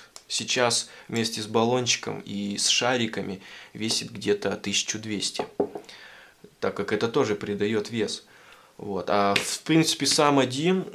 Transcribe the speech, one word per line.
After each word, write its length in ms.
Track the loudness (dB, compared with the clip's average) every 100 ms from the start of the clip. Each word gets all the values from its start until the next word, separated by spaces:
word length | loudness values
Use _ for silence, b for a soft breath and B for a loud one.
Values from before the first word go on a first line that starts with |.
| -18 -20 -8
сейчас 600 | -6 0 2 4 2 -2 B B
вместе 320 | -2 0 -2
с 60 | 0
баллончиком 720 | 2 4 4 2 0 -2 -8
и 360 | -6 -4 -4 0
с 120 | 2
шариками 720 | 2 2 2 0 -2 -6 -8 B B B
весит 380 | -6 -2 -2 -4
где-то 440 | -4 0 2 0 -2
тысячу 440 | -2 -2 -2 -6
двести, 460 | -6 -4 -4 -4 -6 -4 -4 -6 B B B B B B -20 _
так 140 | -4 -2
как 180 | -2
это 140 | 0 0
тоже 260 | 2 0 0
придаёт 540 | -4 -2 0 0 -2
вес. 340 | -2 -2 -4 b b b b b -14
Вот. 320 | -8 -6 0
А 240 | 2 4
в 280 | 2 0 -4
принципе 440 | 2 4 4 2 2
сам 320 | 4 6 6
один 480 | 4 2 2 2 -2